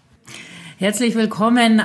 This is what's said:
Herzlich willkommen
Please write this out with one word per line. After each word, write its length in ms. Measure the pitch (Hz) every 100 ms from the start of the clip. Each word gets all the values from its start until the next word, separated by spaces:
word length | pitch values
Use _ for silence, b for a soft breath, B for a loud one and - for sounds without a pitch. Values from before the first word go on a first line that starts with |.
| _ _ B B B B B B
Herzlich 380 | 190 208 240 226
willkommen 680 | 220 190 220 247 233 220